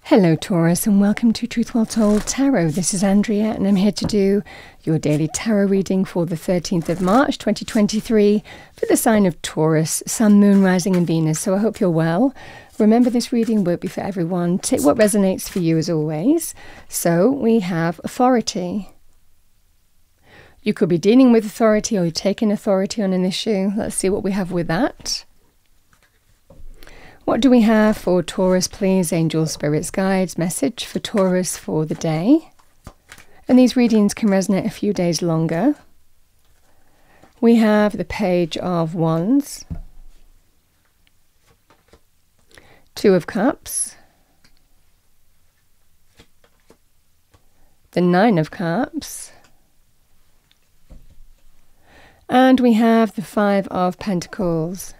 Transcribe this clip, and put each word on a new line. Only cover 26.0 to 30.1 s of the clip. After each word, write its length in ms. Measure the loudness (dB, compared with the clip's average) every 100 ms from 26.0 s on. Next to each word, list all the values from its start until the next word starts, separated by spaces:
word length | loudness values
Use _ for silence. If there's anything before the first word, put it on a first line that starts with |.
| _ _ _ _ _ -20 -18 -18 -20 -20 -20 -10 -4
What 160 | 0
do 80 | 4
we 100 | 6
have 380 | 6 4 2 0
for 260 | 0 0
Taurus, 460 | -2 -2 0 0 -2
please? 420 | -4 0 0 0
Angels, 400 | 0 0 0 -4
spirits, 400 | -4 -2 -2 -4
guides, 460 | -4 -2